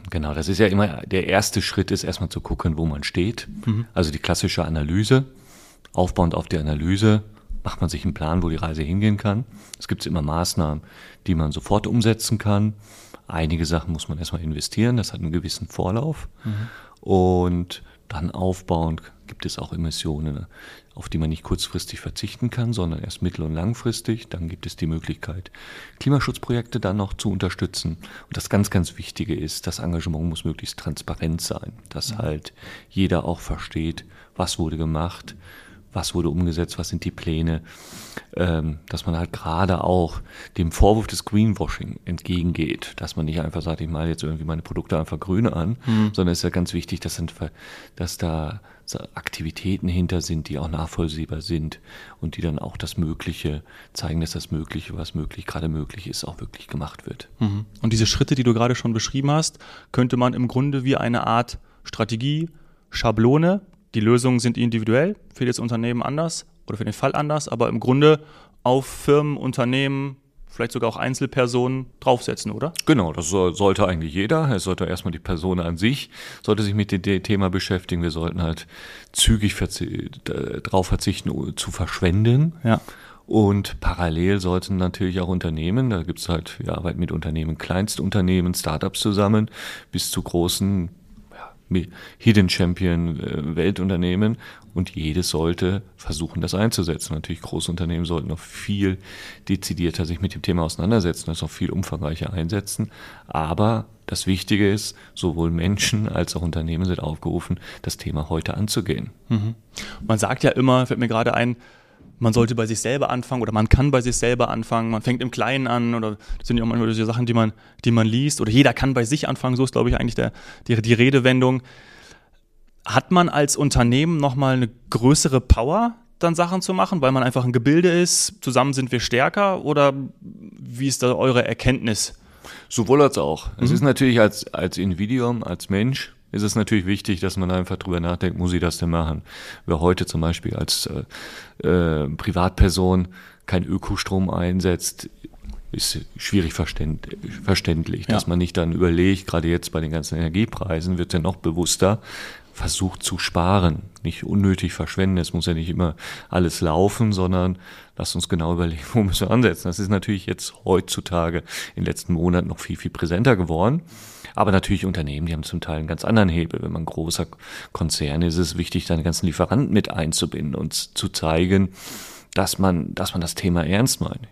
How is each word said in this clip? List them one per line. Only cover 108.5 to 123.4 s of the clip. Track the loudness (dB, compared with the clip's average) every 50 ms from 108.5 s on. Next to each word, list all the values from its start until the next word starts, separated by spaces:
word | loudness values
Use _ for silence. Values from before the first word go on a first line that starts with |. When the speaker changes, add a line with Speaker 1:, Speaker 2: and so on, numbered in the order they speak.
| -4
Speaker 1:
anzugehen. | -2 -2 -2 -2 -2 -2 -2 -2 -4 -6 -10 -12 _ -6 -2
Speaker 2:
Mhm. | -2 0 0 -2 -6 -8 _ _ -16 -14 -14 -12 -12 -8 -2
Man | 0 0 2
sagt | 2 0 0 2 2
ja | 2
immer, | 4 4 4 4 4 4 4
fällt | 2 0 0
mir | 0 0
gerade | 2 2 2 2 2
ein, | 2 2 0 -2 -4 -8 -20 -20 -20 _ _ _ _ -20 -18 -6 0
man | 2 2 4
sollte | 4 4 4 2
bei | 0 0
sich | 0 -2 -2
selber | -2 0 0 0 0 0
anfangen | -2 -2 -4 -4 -4 -2 -2
oder | 0
man | 2 2 4 6
kann | 6 6 6 6
bei | 4 4 2
sich | 2 0 2
selber | 2 2 2 2 2 0
anfangen, | 0 -2 -4 -2 -2 -2 0 0 -2
man | -2 0
fängt | 0 0 0
im | 0 -4 -2
Kleinen | -2 0 0 0 0 0
an | 0 0 2 2 2 0
oder | 0 0 -2 -4 -6 -6 -8 -8 -6
das | -2
sind | 0 0 2
ja | 2
auch | 2
manchmal | 2 2 2 2 2
so | 2 0
Sachen, | 0 0 0 0
die | 2 4
man, | 4 4 2 0 -4 -14 -20 _ -4 2
die | 4
man | 4 6 6
liest | 4 4 2 2 0 0 0
oder | 0 4 6
jeder | 6 6 6 6
kann | 2 0 0 2
bei | 2 0
sich | 0 0 -2 0 -2
anfangen, | -2 -2 0 0 2
so | 2 0
ist, | 2 2
glaube | 2 2 2
ich, | 2 2
eigentlich | 0 0 0
der, | 0 -2 -2 -2 -6 -14 -20 -20 -8 -2 0
die, | 2 2
die | 4 4 6
Redewendung. | 6 6 6 6 6 6 6 4 6 4 4 2 2 -2 -8 -20 -20 -20 -20 -20 -20 -20 -20 -20 -20 _ _ _ _ _ _ _ _ _ _ _ _ -8
Hat | -2 -2 0 0 4
man | 4 4 4 4
als | 4 2